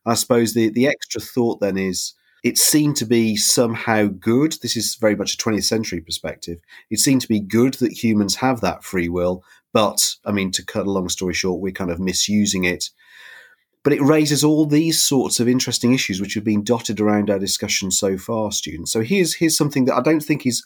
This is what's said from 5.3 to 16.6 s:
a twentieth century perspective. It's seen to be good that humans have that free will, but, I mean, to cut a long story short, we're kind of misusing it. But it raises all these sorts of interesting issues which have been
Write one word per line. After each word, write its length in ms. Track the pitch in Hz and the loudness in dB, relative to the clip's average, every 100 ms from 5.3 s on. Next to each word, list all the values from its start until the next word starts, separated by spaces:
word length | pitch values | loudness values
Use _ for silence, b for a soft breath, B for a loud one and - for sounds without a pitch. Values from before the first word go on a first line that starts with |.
a 40 | - | -4
twentieth 280 | - 104 95 | -2 -2 0
century 360 | 113 107 87 | -2 -2 -8
perspective. 580 | 82 - 80 78 - 85 _ B B | -8 -10 -10 -12 -12 -12 _ B B
It's 140 | 107 | 0
seen 160 | - 135 | 4 4
to 80 | - | 2
be 120 | 110 | 0
good 360 | 101 113 127 131 | 2 2 2 2
that 280 | 117 98 | -2 0
humans 320 | 117 107 101 - | 0 2 2 0
have 260 | 127 123 | 0 0
that 220 | 98 82 | -2 -4
free 260 | - 95 85 | -6 -4 -2
will, 340 | 87 90 92 b b b | 0 -2 -2 b b b
but, 420 | 117 104 - - - - | 0 2 0 -2 -4 -4
I 60 | |
mean, 200 | 104 95 | -2 -2
to 140 | 92 - | -4 -6
cut 220 | 110 95 | -4 -2
a 40 | |
long 180 | 98 90 | -2 -4
story 240 | - 92 | -4 -4
short, 280 | 85 95 87 | -2 -2 -2
we're 100 | 95 | -4
kind 200 | 92 92 | -4 -4
of 80 | 85 | -4
misusing 640 | 92 87 - 104 101 95 | -2 -2 0 2 2 0
it. 260 | 90 90 - _ B B B B B B B _ | 0 -2 -6 _ B B B B B B B _
But 100 | - | 0
it 80 | 147 | 2
raises 420 | 139 156 151 147 | 4 4 4 4
all 220 | 147 151 156 | 4 4 4
these 360 | 147 165 160 | 2 2 2
sorts 380 | - 135 104 - | 2 2 2 0
of 80 | 120 | 2
interesting 460 | 127 127 113 120 | 2 0 0 2
issues 260 | 127 - 92 | 2 0 -4
which 140 | 98 | -4
have 100 | 110 | -4
been 200 | 107 104 | 0 0